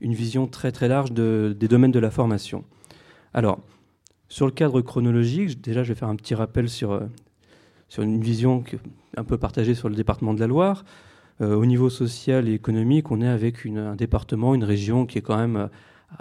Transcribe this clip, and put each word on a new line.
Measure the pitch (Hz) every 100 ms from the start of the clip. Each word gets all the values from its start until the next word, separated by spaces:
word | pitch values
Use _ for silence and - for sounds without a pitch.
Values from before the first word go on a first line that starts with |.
une | 120
vision | 113 117 131 127
très, | - 131
très | - 123
large | 135 135
de, | 117 113 110 107 101
des | 110
domaines | 123 127
de | 123
la | 110
formation. | 143 117 101 - - - _ _ - - - _
Alors, | - 107 - - _ _ _ _ _ _
sur | - 139
le |
cadre | 135 156 127
chronologique, | 123 127 120 117 117 156 202
j-, | 123
déjà | 117 117
je | 120
vais | 104
faire | 113
un | 107
petit | - 113
rappel | 110 - 117
sur, | - 104
euh, | 101 104 - _ _ _ _ _ _ _
sur | -
une | 107 110
vision | 110 113 127 127
que, | 123 120 - - - -
un |
peu | 120 120
partagée | 107 - 113
sur | 120 117
le | 107
département | 110 101 110
de | 107
la | 113
Loire. | 147 190 196 - - - - _ -
Euh, | 107 107
au | 120
niveau | 123 127
social | 127 120 120 - 131 113
et |
économique, | 107 117 110 113 151 151
on | 110
est | 123
avec | 117 117 117
une, | 110 107
un | 107 104
département, | 113 110 - 110 123
une | 135 104
région | 101 101 123 123
qui | 107
est |
quand | - 110
même, | 117 107
euh, | 101 - - _ _ -